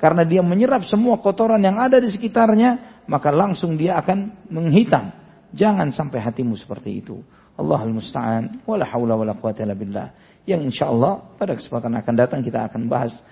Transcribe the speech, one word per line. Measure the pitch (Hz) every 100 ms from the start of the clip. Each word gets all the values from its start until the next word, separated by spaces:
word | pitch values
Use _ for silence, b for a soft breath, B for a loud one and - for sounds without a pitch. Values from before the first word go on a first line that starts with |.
karena | 160 170 165
dia | 185
menyerap | 175 185 254 262
semua | 180 208 240 226
kotoran | 202 196 226 220
yang | 190 202
ada | 254 262
di | 240
sekitarnya, | 196 226 - 226 214 247 247 - - -
maka | 143 147
langsung | 147 202 180 170 156
dia | 170 170
akan | 170 196 202 - -
menghitam. | 160 165 170 226 139 95 - b b _
Jangan | 143 214 202 151
sampai | 127 147 131
hatimu | 110 113 123 104
seperti | - 101 104 98
itu. | - 104 - b b
Allahul | - 147 135 113 110
musta'an, | - 135 117 113 113 233 -
wala | 214
haula | 143 120 117
wala | 110 107 104
quwata | 113 107
illa | 107 98
billah." | 101 101 - - b b
Yang | - 175 143
insyaallah | - 143 117 143 196 - -
pada | 196
kesempatan | 120 - 120 117
akan | 117 113 117
datang | 127 147
kita | 120 117 110
akan | 113 117
bahas | 123 120 - b